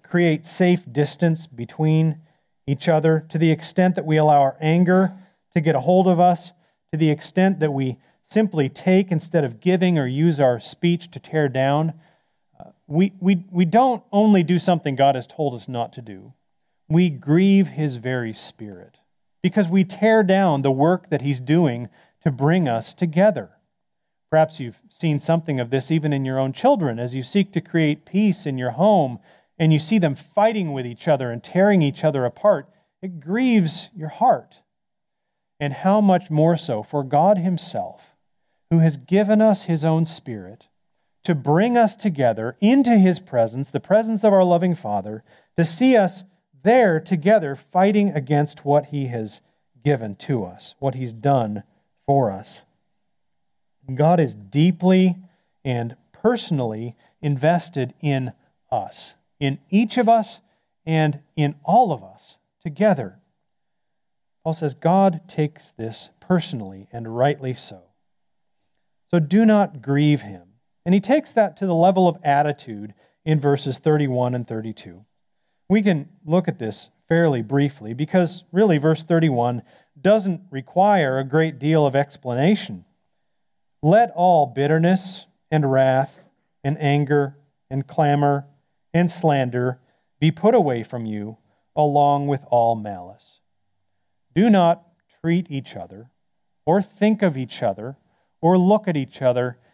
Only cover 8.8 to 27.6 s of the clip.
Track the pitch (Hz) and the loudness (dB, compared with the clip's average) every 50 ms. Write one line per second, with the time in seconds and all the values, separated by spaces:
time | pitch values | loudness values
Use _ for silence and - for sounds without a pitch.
8.8 | - 185 185 190 196 190 175 156 - - - 165 143 123 113 - - 180 185 170 | 0 2 2 2 2 0 -4 -6 -4 -2 -2 -2 -2 -2 -4 -4 -2 0 0 2
9.8 | 185 180 170 151 131 123 131 143 160 175 156 139 139 127 123 110 - - - - | 2 0 0 0 -2 -2 -2 0 0 2 2 2 2 2 2 0 -6 -12 -8 -2
10.8 | 175 170 175 170 - - - 135 - - - 156 147 135 123 131 131 139 143 151 | -2 0 0 -2 -4 -12 -20 -20 -12 -6 -2 -2 -2 0 0 0 0 0 0 0
11.8 | 160 160 160 - _ _ _ _ _ _ _ _ _ _ _ - - - _ _ | -2 -4 -6 -10 _ _ _ _ _ _ _ _ _ _ _ -20 -20 -20 _ _
12.8 | _ - 143 165 196 196 196 - 175 190 196 170 190 - 180 175 185 160 180 233 | _ -4 -2 0 0 0 -2 -2 0 0 0 0 -2 -4 -2 -2 0 2 2 2
13.8 | 262 262 240 - - _ 202 202 214 214 202 180 165 143 180 165 - 190 175 156 | 2 2 0 -4 -6 _ 0 2 4 4 4 4 2 2 0 0 0 0 0 0
14.8 | - 147 131 123 139 139 131 127 120 - - - 151 139 123 113 - 131 127 117 | -2 -4 0 2 2 2 2 0 -4 -10 -8 -6 -6 -6 -6 -8 -12 -10 -8 -8
15.8 | 117 - - 131 117 110 98 95 104 123 - _ _ _ _ _ _ _ _ _ | -8 -8 -12 -18 -18 -18 -18 -20 -20 -20 -20 _ _ _ _ _ _ _ _ _
16.8 | _ - 156 175 185 170 143 123 - 143 151 180 190 196 196 196 185 143 127 151 | _ 0 2 2 2 2 0 -4 -2 0 2 4 4 4 4 4 2 0 -2 -6
17.8 | 151 143 123 117 110 127 131 123 117 113 107 - - - - - 110 104 95 90 | -6 -6 -6 -6 -6 -6 -4 -4 -6 -6 -10 -12 -14 -16 -16 -18 -18 -18 -18 -20
18.8 | - - _ _ _ _ _ _ _ _ _ _ - 185 - 214 190 165 185 196 | -20 -20 _ _ _ _ _ _ _ _ _ _ -6 -2 0 0 0 2 2 0
19.8 | 175 185 - - 208 226 220 220 208 185 190 196 196 175 147 139 135 139 131 131 | 0 0 -2 -2 0 2 4 4 4 2 2 2 2 0 0 0 0 0 0 2
20.8 | 151 170 185 180 - - 156 131 127 143 135 123 123 135 156 175 170 135 117 120 | 2 2 2 0 -2 -4 -6 -4 -2 -4 -6 -4 -2 0 2 2 2 0 -2 -4
21.8 | 120 - _ _ _ _ _ _ - 160 127 117 139 151 175 185 165 127 113 113 | -10 -14 _ _ _ _ _ _ -4 -4 -2 0 0 0 2 2 0 0 -2 -4
22.8 | - - - - 180 165 147 175 202 214 170 127 95 - _ _ _ _ _ _ | -6 -8 -8 -6 -6 -2 0 2 2 2 2 0 -6 -14 _ _ _ _ _ _
23.8 | _ _ _ _ _ _ _ _ _ - 156 156 160 156 - - 127 113 - _ | _ _ _ _ _ _ _ _ _ 0 2 2 2 2 -2 -8 -12 -12 -12 _
24.8 | _ _ _ - 175 160 147 143 - - 165 170 160 - 139 127 120 117 139 135 | _ _ _ -4 -2 -2 -2 -2 0 -2 -2 -2 -2 -4 -4 -4 -4 -2 -4 -4
25.8 | - - 160 160 151 151 143 139 135 131 131 131 135 131 131 - - 269 285 208 | -2 -2 -2 -2 0 -2 -2 -2 -4 -4 -2 -2 -4 -4 -4 0 0 2 2 2
26.8 | 160 127 113 117 120 120 127 135 123 - - 202 190 - - 185 | 0 -4 -4 -4 -6 -8 -8 -8 -8 -2 0 0 0 0 -4 -8